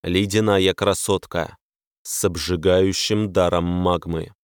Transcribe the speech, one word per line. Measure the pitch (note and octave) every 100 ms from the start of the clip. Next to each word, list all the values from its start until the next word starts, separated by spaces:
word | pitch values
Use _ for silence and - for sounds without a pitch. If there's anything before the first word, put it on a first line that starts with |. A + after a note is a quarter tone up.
Ледяная | E2+ F2+ G2+ G#2 G#2+ G2 F#2
красотка | F#2 G2+ F#2+ - G2 - F2 D#2+ - _ _ _ _
с | - -
обжигающим | G2+ E2 - F2+ F2 F2+ F#2+ F#2 - G#2+ G#2+
даром | F#2 F2 F2
магмы. | F2 F2+ F2+ F2 E2 E2 F2 _